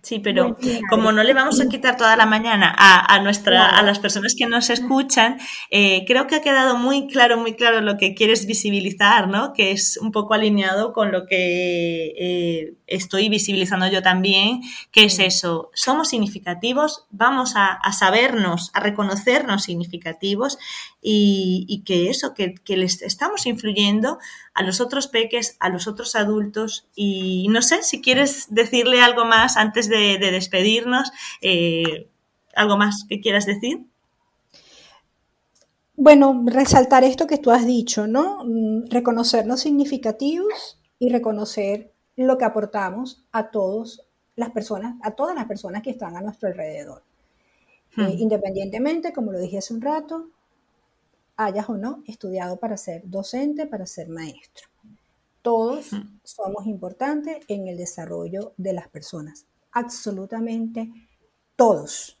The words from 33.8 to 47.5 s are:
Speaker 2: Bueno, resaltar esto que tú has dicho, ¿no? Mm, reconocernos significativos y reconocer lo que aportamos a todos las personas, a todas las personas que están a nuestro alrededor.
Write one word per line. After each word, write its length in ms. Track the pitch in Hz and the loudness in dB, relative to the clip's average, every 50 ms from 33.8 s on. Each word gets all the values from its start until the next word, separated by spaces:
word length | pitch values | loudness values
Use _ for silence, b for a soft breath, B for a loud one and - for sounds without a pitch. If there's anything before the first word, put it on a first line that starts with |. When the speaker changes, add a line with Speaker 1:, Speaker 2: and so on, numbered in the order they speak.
| - _ _ _ _ _ _ _ _ _ _ _ _ _ b b b b b b b b b b b _ _ _ _ _ _ _ _ _ _ _ _ _ _ _ _ _ _ | -10 _ _ _ _ _ _ _ _ _ _ _ _ _ b b b b b b b b b b b _ _ _ _ _ _ _ _ _ _ _ _ _ _ _ _ _ _
Speaker 2:
Bueno, 480 | - 269 302 294 285 277 269 269 247 240 | 6 8 10 10 10 8 6 4 2 0
resaltar 580 | 247 233 262 277 262 - 269 254 254 269 262 254 | 2 2 2 2 6 6 6 6 8 6 6 6
esto 240 | 269 254 - 339 | 6 2 0 -2
que 100 | - 311 | -2 -2
tú 140 | 285 294 247 | 0 4 4
has 140 | 233 247 233 | 4 4 4
dicho, 420 | 240 254 233 233 - - 214 208 | 2 0 0 0 -2 -4 -4 -2
¿no? 360 | 214 220 269 320 381 403 381 277 | 0 0 0 0 0 -4 -6 -6
Mm, 400 | 240 226 226 220 214 220 220 233 240 | -4 -2 -2 -2 -2 -2 -4 -4 -2
reconocernos 720 | 233 240 240 247 233 233 233 - - 226 214 214 254 254 | -2 0 0 0 0 0 0 0 0 0 0 0 -2 -2
significativos 1160 | - 311 294 277 285 285 277 262 - 220 214 - 277 285 320 349 381 415 427 - - - - _ _ _ _ _ | 0 0 2 2 2 0 -2 -4 -4 -6 -6 -2 -4 -4 -2 -2 -2 -4 -4 -6 -14 -18 -20 _ _ _ _ _
y 100 | 247 247 | -2 0
reconocer 840 | 240 240 233 220 214 208 214 214 - 220 202 196 202 214 220 - _ _ _ _ _ | 0 0 -2 -2 -4 -4 -6 -6 -6 -4 -4 -4 -4 -6 -8 -16 _ _ _ _ _
lo 220 | - 254 262 262 | -2 2 2 2
que 80 | 254 247 | 2 0
aportamos 800 | 214 226 214 208 208 - 208 196 180 180 226 262 254 - _ _ _ | -2 -2 -2 -6 -4 -6 -6 -6 -6 -6 -8 -10 -12 -14 _ _ _
a 200 | - 226 220 220 | -6 -6 -6 -4
todos 520 | - 214 196 185 196 220 226 226 - _ _ _ _ _ _ _ _ | -4 -4 -4 -2 -4 -6 -8 -12 -16 _ _ _ _ _ _ _ _
las 160 | - 233 226 | -10 -10 -6
personas, 440 | - 226 208 - 214 185 208 247 240 - - | -6 -8 -8 -6 -10 -10 -10 -12 -14 -10 -10
a 80 | 214 | -10
todas 240 | 214 - 277 339 359 | -6 -4 -6 -6 -4
las 100 | 294 220 | -8 -8
personas 360 | 240 - 202 - 185 180 208 220 | -8 -10 -12 -10 -10 -12 -10 -10
que 60 | 269 | -10
están 240 | 240 247 214 170 170 | -10 -10 -12 -12 -12
a 40 | 175 | -12
nuestro 260 | 196 214 202 _ - 190 | -12 -12 -12 _ -8 -8
alrededor. 540 | 180 180 160 156 151 151 147 - 139 - _ _ _ _ _ _ _ _ _ _ | -8 -8 -10 -10 -10 -12 -14 -16 -20 -20 _ _ _ _ _ _ _ _ _ _